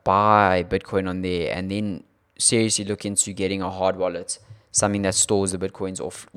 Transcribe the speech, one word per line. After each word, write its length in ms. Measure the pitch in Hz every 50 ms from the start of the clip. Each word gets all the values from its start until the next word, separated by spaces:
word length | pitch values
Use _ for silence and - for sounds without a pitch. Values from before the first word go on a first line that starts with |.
buy 640 | - - 95 101 104 107 107 104 101 92 92 90 87 85
Bitcoin 400 | 95 98 - - 104 95 92 92
on 140 | 90 92
there, 320 | 92 92 90 87 82 - -
and 160 | 90 92 95
then 340 | 98 107 107 101 87 - - _ _ _ _ _ _
seriously 480 | - - - 123 113 113 110 - - 101
look 220 | 101 104 - -
into 260 | 101 101 - - 107
getting 300 | 92 95 95 92 98 98
a 80 | 92 92
hard 260 | 92 92 92 95 95
wallet, 420 | 92 92 90 87 - 92 - - - _ - - _ _ _
something 320 | - - 104 101 101 101
that 120 | 98 95 92
stores 380 | - - - 107 98 98 95
the 60 | 95 87
Bitcoins 420 | 95 95 - - 98 95 92 -
off, 260 | 60 - - - - - -